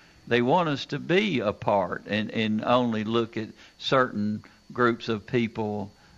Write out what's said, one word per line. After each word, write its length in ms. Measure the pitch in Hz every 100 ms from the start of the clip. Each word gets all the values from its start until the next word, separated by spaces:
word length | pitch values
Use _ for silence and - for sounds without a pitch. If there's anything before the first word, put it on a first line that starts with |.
| - _ -
They 140 | 120
want 260 | 120 170 170
us 160 | 139 -
to 120 | 147
be 400 | 127 175 214 143
apart 640 | 104 101 - 104 90 - -
and, 220 | 104 107
and 320 | - 110 107 98
only 400 | 123 123 110 107
look 320 | 117 113 -
at 100 | 110 - - -
certain 640 | - 139 127 101 104 107 - - _
groups 340 | - 120 117 -
of 180 | 110 -
people 640 | 127 113 110 107 104 101 - _